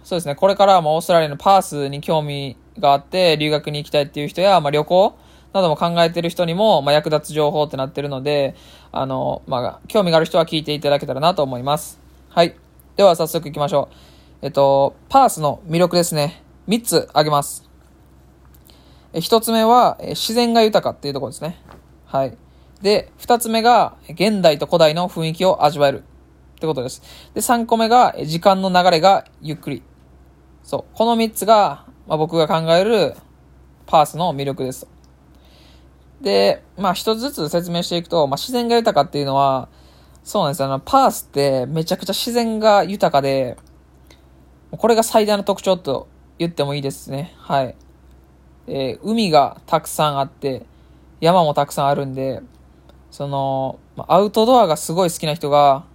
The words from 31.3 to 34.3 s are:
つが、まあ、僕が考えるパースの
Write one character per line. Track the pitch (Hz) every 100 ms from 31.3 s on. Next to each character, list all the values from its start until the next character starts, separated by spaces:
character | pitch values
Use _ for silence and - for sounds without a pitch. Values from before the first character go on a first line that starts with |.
つ | - 196
が、 | 220 180 143 - - -
ま |
あ、 | 156
僕 | 156 165
が | 151
考 | 170 165
え | 170
る | 202 220 151 - - _ _ _ _ _ -
パ | 160
ー | 147
ス | 156
の | 175